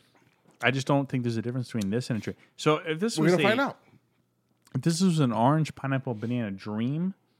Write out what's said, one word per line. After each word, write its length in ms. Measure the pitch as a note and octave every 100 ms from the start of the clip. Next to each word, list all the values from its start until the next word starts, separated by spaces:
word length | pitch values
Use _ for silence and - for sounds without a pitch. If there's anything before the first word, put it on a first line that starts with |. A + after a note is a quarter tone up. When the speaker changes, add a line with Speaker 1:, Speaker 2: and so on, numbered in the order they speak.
| _ _ _ _ _ -
Speaker 1:
I 100 | A#2+
just 160 | C3+ B2+
don't 200 | C#3+ C#3
think 140 | C3
there's 140 | A#2+ A2+
a 40 |
difference 260 | A2 B2+ A#2+
between 180 | A#2 G2
this 180 | A2 B2+
and 80 | A2+
a 40 |
dream. 140 | G2+ F#2+ _ -
So 200 | D#3 D3+
if 220 | E3+ D#3+
this 180 | A3 A#3+
Speaker 2:
We're 80 | D#3+
Speaker 1:
was 80 | F3+
Speaker 2:
gonna 80 | E3+
Speaker 1:
a, 40 |
Speaker 2:
find 120 | A#3
out. 160 | C4+ - _ - _ _ _ _ _ _ _
Speaker 1:
if 80 | C3+
this 200 | D#3+ E3
was 180 | F#3 D#3+
an 120 | C3
orange 420 | A2 A#2+ D#3 D3+ -
pineapple 380 | C3+ C3+ C3 A2
banana 360 | A2+ B2 A2
dream, 640 | F#2+ G#2 G#2+ A#2 D3+ F3+ F#3+ _